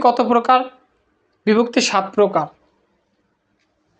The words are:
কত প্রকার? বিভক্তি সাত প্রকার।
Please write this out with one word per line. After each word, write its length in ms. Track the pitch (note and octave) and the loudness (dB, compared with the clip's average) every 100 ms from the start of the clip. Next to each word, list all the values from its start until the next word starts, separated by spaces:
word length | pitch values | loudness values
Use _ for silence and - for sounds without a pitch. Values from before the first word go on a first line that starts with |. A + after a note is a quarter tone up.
| B3+ | 2
কত 140 | A#3 A3+ | 0 0
প্রকার? 280 | A#3 A#3 B3+ C4 - _ _ _ _ _ _ - | 0 2 0 0 -12 _ _ _ _ _ _ 0
বিভক্তি 340 | A3 A#3 - | 0 0 -2
সাত 240 | - G3+ G3 - | -2 -2 -4 0
প্রকার। 320 | G3+ F3+ D3 - _ _ _ _ _ _ _ _ _ _ _ _ _ _ | 0 0 -6 -12 _ _ _ _ _ _ _ _ _ _ _ _ _ _